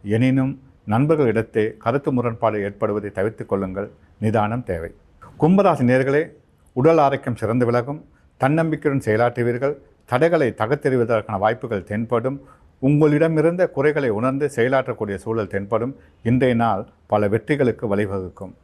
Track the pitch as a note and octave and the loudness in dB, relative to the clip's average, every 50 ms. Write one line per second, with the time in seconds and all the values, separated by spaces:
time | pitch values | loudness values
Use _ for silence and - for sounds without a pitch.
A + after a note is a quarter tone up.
0 | - G2+ G#2 A2+ B2 C3 C3 C3+ C3 C3+ C#3 - - - _ _ _ - G#2 A#2 | -2 0 0 2 2 2 2 2 0 -2 -4 -10 -16 -20 _ _ _ -2 2 2
1 | C#3+ D3+ E3 D#3 C#3+ A#2 G2+ A2 A2 - - A#2 G#2+ A2 - - - A2+ B2 C#3 | 4 2 2 2 2 2 2 0 -2 -2 -2 -2 -2 -2 -4 -4 -4 -2 -2 0
2 | - D#3 C3+ B2 A#2+ A#2+ A#2 G#2+ A#2 A2 G#2+ G#2 G2 G2+ G#2 G#2 A#2 G#2+ G#2 G#2 | -2 -2 -2 -2 -2 -2 -4 -2 -2 -2 -2 -2 -4 -6 -4 -4 -4 -2 -2 -4
3 | G2+ G#2 - F#2+ F#2+ A2 A2 - A#2 - G#2 G2 G2+ F#2+ F#2 G2 G2+ - - _ | -6 -6 -4 -4 -4 -4 -4 -8 -6 -4 -4 -4 -4 -4 -6 -8 -10 -10 -14 _
4 | - _ _ _ G#2+ A2 G#2 A2+ G#2 G#2+ A#2 B2+ B2 - F2+ E2 E2 E2+ - _ | -20 _ _ _ -4 0 0 0 0 0 -4 -6 -6 -6 -6 -6 -6 -12 -14 _
5 | _ _ _ _ - - - - D3 D#3+ F#3+ G3 G3 F#3 D#3+ - B2+ A#2+ B2+ C3 | _ _ _ _ -20 -20 -4 0 2 4 4 6 4 4 2 4 2 2 2 2
6 | C3 C#3 C3+ D3 E3 - - - _ _ _ _ _ _ _ B2+ C3 D#3+ E3 D#3+ | 2 2 0 0 -2 -2 -10 -20 _ _ _ _ _ _ _ 2 4 4 6 6
7 | D3 C#3 C#3 C3+ - C3 A#2+ - A2+ G2+ A#2 B2+ B2 A2+ A#2+ A#2+ A#2+ C3+ D3 D#3 | 4 4 2 0 -4 -6 -6 -4 -4 -2 0 0 2 2 2 0 -2 -2 -10 -12
8 | - - _ _ _ _ _ _ C3 C3+ D3+ E3 E3 D#3+ D#3 D3+ - D3+ C#3 C3+ | -12 -20 _ _ _ _ _ _ 0 0 2 2 0 -2 -2 -2 -2 0 0 0
9 | - A2 G#2+ A2 A#2+ A#2+ A#2+ - A#2+ A#2+ A#2+ B2 C#3 C#3+ D3 C#3 - _ _ _ | 0 0 2 2 2 0 0 0 -2 -2 0 0 -2 -4 -4 -6 -12 _ _ _
10 | _ - A#2+ B2+ D#3 E3+ F3 D#3+ C#3+ A2+ G#2+ - A2 A2 C#3 C#3+ - C#3+ C3 B2 | _ -4 0 2 2 2 2 2 0 0 0 -2 -2 -2 -2 -2 0 0 0 2
11 | A#2 A2 A#2 A2 G#2 - G#2+ F#2+ G2+ A2 A#2 A#2 - A#2 A#2 G2 F2 - G#2 G#2+ | 2 2 0 -2 -2 -4 -4 0 0 0 0 -2 -6 -6 -6 -6 -6 -6 -6 -6
12 | A#2 A2+ A#2+ A#2 A#2 C3 C#3 C#3 - - - _ _ _ _ _ - C3+ D3 D3 | -4 -2 -2 -2 -2 -4 -6 -6 -14 -20 -20 _ _ _ _ _ 0 2 4 4
13 | D#3 D3+ D3 D3 D#3+ E3 D#3+ D#3 D3+ E3 F3 F3+ F3+ - - C#3 C3+ D3+ D3 D3+ | 4 4 4 4 2 2 2 2 2 2 2 0 -2 -2 0 0 0 0 0 0
14 | C#3 B2 G#2 G#2 A#2+ C3 C3+ C#3 D3 C#3 - - A2+ C3 C3+ C3+ C3 - A2+ - | -2 0 -2 0 -2 -2 -2 -2 -4 -4 -2 0 0 0 0 -2 -2 -4 -6 -6
15 | A2 G2+ G2+ F#2 - A2+ A2+ A2+ G#2 F2+ - G2 G2+ G2+ A2+ A2 A2+ C3 C#3 - | -6 -6 -6 -8 -6 -6 -4 -4 -4 -4 -6 -8 -6 -2 -4 -2 -2 -4 -8 -12
16 | - - _ _ - A#2 B2 B2+ C3+ B2+ A#2+ A#2 A#2 A#2 G#2 F#2+ - - _ _ | -20 -20 _ _ -2 0 0 2 2 2 2 2 0 0 0 -2 -6 -12 _ _
17 | _ _ G#2+ G#2+ G#2 G2+ G#2 A2 - - D3+ C#3+ C3+ A#2 A2 - - A2 G2+ G2+ | _ _ -2 0 0 0 0 -2 -2 -2 0 0 0 0 0 -2 -4 -2 -2 -2
18 | G#2+ G2 G2 G2 F#2 F2 - - G2 F#2 F2+ _ | -2 -2 -4 -8 -8 -10 -12 -16 -18 -18 -18 _